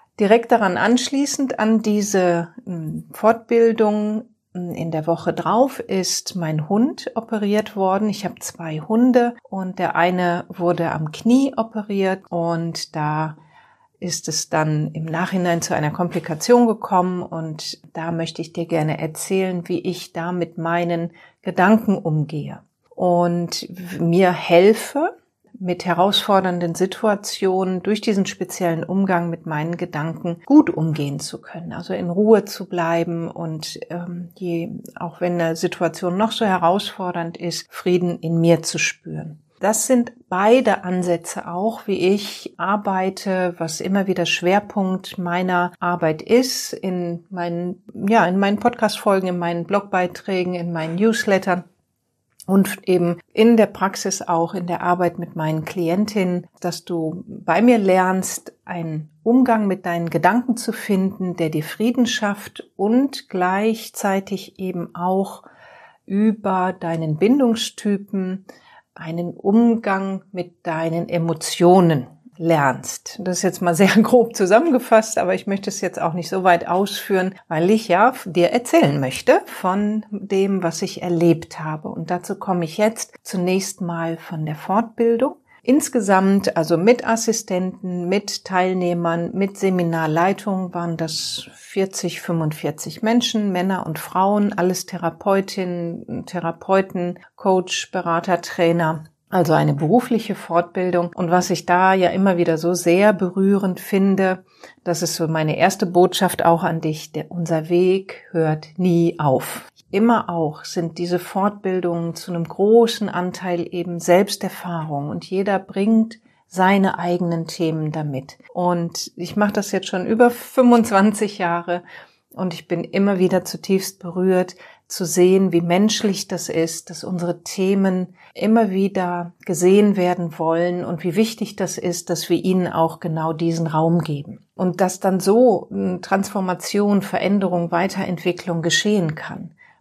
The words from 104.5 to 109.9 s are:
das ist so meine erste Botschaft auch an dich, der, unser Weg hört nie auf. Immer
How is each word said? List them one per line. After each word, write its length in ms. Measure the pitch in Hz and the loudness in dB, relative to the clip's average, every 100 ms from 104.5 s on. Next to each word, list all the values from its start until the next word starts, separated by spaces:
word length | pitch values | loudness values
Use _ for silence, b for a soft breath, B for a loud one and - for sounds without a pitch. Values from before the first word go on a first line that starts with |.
| B B B - | B B B -4
das 160 | 170 | -2
ist 140 | 170 - | -2 -2
so 120 | 160 | -2
meine 300 | 160 156 - | 0 0 2
erste 280 | 180 185 180 | 2 2 0
Botschaft 600 | 175 185 185 185 - 170 | 4 4 4 -2 2 2
auch 180 | 165 | 4
an 160 | 170 165 | 2 -2
dich, 320 | 160 156 - | -2 -4 -8
der, 180 | 151 151 | -10 -8
unser 380 | 175 165 160 156 | -6 -2 -2 0
Weg 560 | 175 185 190 190 - - | 2 4 2 -2 -16 -8
hört 380 | 170 160 156 - - | -2 0 -2 -6 -2
nie 420 | 180 170 170 - | 2 4 2 2
auf. 480 | 151 131 - - - _ | 0 0 -2 -12 -16 _
Immer 400 | _ | _